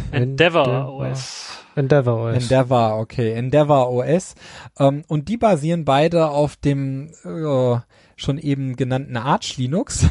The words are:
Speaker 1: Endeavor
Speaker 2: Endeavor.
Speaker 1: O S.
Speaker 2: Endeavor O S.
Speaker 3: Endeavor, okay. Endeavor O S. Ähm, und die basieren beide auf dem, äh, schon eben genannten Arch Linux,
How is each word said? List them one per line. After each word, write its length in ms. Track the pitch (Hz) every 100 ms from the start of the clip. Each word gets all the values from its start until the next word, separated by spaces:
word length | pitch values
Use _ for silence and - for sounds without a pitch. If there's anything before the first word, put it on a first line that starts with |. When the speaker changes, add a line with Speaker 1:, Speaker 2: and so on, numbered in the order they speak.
| -
Speaker 1:
Endeavor 540 | 147 123 135 165 165 131
Speaker 2:
Endeavor. 280 | 123 139 135
Speaker 1:
O 60 |
S. 440 | 131 135 - - - - - -
Speaker 2:
Endeavor 420 | 135 143 123 113
O 40 | 117
S. 140 | 120
Speaker 3:
Endeavor, 560 | 120 131 127 127 113 107
okay. 340 | 113 - 113
Endeavor 600 | 113 127 143 147 143 123
O 100 | 123
S. 320 | 127 170 - - - - - -
Ähm, 260 | 139 143 -
und 220 | 151 151
die 80 | 233
basieren 480 | 220 165 151 170
beide 440 | 143 135 160 170 160
auf 260 | 143 147 -
dem, 560 | 143 139 135 135 151 -
äh, 540 | 180 170 156 131 127 120 - _ _ -
schon 200 | - 139
eben 380 | 143 139 135 123
genannten 400 | 127 127 139 123
Arch 400 | 123 175 - -
Linux, 480 | 123 165 - - -